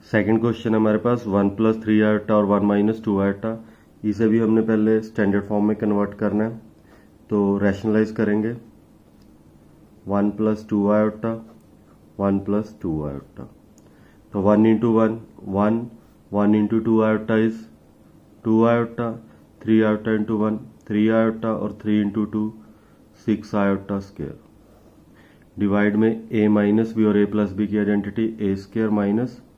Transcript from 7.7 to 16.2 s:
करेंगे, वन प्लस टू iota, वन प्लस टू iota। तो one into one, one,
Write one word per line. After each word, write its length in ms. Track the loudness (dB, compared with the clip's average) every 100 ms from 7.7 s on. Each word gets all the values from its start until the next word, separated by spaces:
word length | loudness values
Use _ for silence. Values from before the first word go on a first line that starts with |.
| 0 0 0 0 0
करेंगे, 400 | 0 0 -2 -6 -14 -20 -20 -20 _ _ -20 -20 -20 -20 -20 -20 -20 -20 -4
वन 220 | -2 -2
प्लस 360 | 0 -2 -2 -2
टू 120 | -2 2
iota, 420 | 2 0 -2 -8 -8 -12 -20 -20 -20 -20 -20 -20 -4
वन 180 | -2 -2
प्लस 380 | 0 -4 -4 -10
टू 160 | -6 -6 -6
iota। 380 | -10 -14 -20 -20 -20 -20 -20 -20 -20 -20 -20 _
तो 80 | -2
one 240 | 2 6 6
into 220 | 4 4
one, 200 | 4 2 0 -10 -20 -6 0
one, 200 | 2 0 -4 -14 -20 _